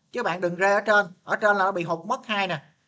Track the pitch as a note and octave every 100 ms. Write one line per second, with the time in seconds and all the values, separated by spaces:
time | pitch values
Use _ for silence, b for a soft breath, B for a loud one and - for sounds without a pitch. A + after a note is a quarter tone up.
0 | _ - F3+ F3 F3 E3+ G3 G3+ G#3+ G#3
1 | G3 - - G#3 G#3 G3+ F#3+ F#3 E3+ E3
2 | F3+ C4 C4 G#3 G3 D#3+ - _